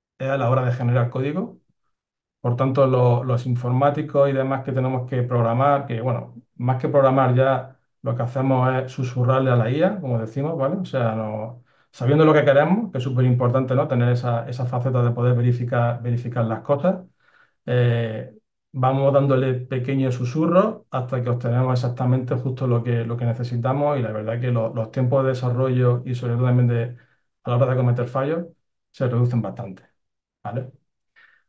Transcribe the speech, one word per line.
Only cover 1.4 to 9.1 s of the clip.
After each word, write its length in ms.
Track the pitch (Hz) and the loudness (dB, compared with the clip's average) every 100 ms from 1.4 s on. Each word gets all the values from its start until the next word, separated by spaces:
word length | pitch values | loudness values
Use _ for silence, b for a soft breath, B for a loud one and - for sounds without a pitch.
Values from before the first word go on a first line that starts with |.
| 240 - _ _ _ _ _ _ _ _ | -6 -10 _ _ _ _ _ _ _ _
Por 140 | 123 120 | -4 0
tanto, 320 | 135 135 131 | 0 4 4
lo-, 360 | 127 123 120 | 4 4 2
los 220 | 127 120 127 | 0 -2 -2
informáticos 840 | 120 123 127 143 143 151 143 139 | -2 0 2 2 0 -2 2 2
y 40 | |
demás 300 | 135 135 135 | 2 -2 -4
que 80 | 135 | -4
tenemos 380 | 131 131 131 123 | -2 -2 -4 -4
que 140 | 127 | -4
programar, 640 | 123 120 113 117 143 139 139 | 0 0 0 2 2 2 -2
que, 140 | 117 | -4
bueno, 340 | 123 117 - - _ - | -4 -4 -6 -18 _ -6
más 220 | 123 123 | -2 0
que 80 | - | 2
programar 460 | 143 135 135 123 123 | 4 4 4 4 4
ya 440 | 131 131 - - _ _ | 2 0 -4 -20 _ _
lo 120 | 123 120 | -6 -4
que 80 | |
hacemos 480 | 117 135 135 131 127 131 | -4 -2 0 2 2 0
es 160 | 127 | -4
susurrarle 600 | - 123 | -6 -6